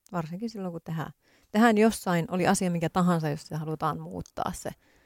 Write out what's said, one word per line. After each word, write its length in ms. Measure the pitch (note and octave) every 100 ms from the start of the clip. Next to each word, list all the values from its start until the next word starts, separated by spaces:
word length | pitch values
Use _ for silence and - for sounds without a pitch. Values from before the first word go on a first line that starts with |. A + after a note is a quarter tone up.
| _
Varsinkin 380 | F3+ D#3+ F3 A3+
silloin, 220 | A3 F#3
kun 80 | E3+
tehdään, 260 | - D#3+ D3 - _ _ _
tehdään 280 | G#3 A#3 G#3+
jossain, 480 | A3 G#3+ G3+ F3 D#3+
oli 160 | F#3 E3+
asia 240 | G3 F#3
mikä 180 | E3+ D#3+
tahansa, 400 | F#3 F3+ E3+ D#3
jos 180 | D3 -
se 80 | D#3
halutaan 440 | D#3 D#3 D#3 D#3+
muuttaa 520 | D#3+ F#3 - - -
se 160 | F3+ - - _ _